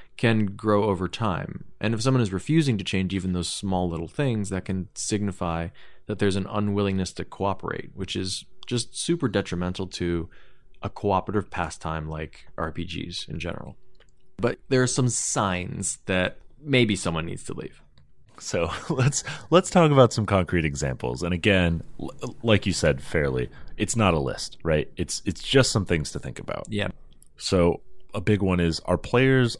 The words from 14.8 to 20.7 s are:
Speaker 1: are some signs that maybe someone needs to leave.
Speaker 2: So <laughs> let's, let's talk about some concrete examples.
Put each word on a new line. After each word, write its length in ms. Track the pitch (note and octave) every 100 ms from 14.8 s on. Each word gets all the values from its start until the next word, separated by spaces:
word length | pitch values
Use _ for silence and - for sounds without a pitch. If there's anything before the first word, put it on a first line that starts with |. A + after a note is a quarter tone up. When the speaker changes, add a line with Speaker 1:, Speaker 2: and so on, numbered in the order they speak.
Speaker 1:
are 60 | B2+
some 200 | - B2+
signs 920 | - - C#3 G2+ F2+ F#2 F#2+ F#2 - -
that 320 | F#2 F2+ - - -
maybe 360 | D3+ C3 A#2 G2
someone 280 | F2+ E2
needs 200 | E2 F#2+
to 100 | -
leave. 260 | - - - - - - - - -
Speaker 2:
So 280 | - F2+ E2 -
<laughs> 100 | -
let's, 320 | C3 B2+ - - - -
let's 200 | E3+ F#3
talk 220 | F#3 D#3+
about 200 | C#3+ A#2+
some 140 | - G2+
concrete 380 | G2 F2 F2
examples. 580 | D#2